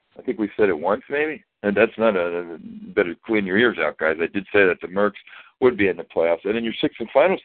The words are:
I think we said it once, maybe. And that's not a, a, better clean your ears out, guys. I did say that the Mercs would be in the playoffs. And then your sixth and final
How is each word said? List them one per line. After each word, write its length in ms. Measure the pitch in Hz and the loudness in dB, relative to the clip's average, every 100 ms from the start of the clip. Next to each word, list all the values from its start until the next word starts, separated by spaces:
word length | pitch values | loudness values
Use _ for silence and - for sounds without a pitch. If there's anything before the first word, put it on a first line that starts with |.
| _ - | _ -10
I 40 | |
think 180 | - 107 | -8 -4
we 100 | 101 - | -4 2
said 140 | 104 | 2
it 100 | 78 | 2
once, 240 | 87 120 - | -2 -4 -4
maybe. 340 | 143 156 131 _ _ | -4 -4 -6 _ _
And 120 | 104 101 | -2 2
that's 220 | 110 - | 2 2
not 180 | 110 95 | 0 0
a, 40 | |
a, 380 | 87 87 85 80 | -2 -4 -8 -12
better 560 | - - 95 98 87 82 - | -16 -18 -4 -2 -2 -4 -2
clean 200 | 110 95 | -2 0
your 120 | 98 | 2
ears 200 | 120 113 | 2 0
out, 180 | 76 - | -4 -2
guys. 200 | 80 80 | -2 0
I 60 | 82 | -4
did 180 | 101 95 | -4 0
say 120 | 104 95 | 2 4
that 120 | 85 | 2
the 60 | 82 | -4
Mercs 260 | 95 104 - - - - _ | -2 -2 -2 -16 -20 -20 _
would 160 | 127 104 | 2 4
be 100 | 98 | 0
in 100 | 85 | -2
the 60 | |
playoffs. 420 | - 90 82 82 95 | -6 -2 0 0 -2
And 100 | 113 | -4
then 80 | |
your 100 | 113 - | -4 -4
sixth 200 | 151 - | -6 -6
and 100 | 113 | -2
final 260 | 135 175 185 | 2 2 0